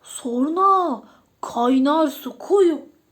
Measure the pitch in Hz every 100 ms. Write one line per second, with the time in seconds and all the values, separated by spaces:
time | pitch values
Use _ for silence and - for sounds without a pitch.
0 | - - 247 240 285 339 392 381 349 220
1 | - _ _ _ - 233 247 262 269 311
2 | 311 - 247 - - 403 349 285 - _
3 | _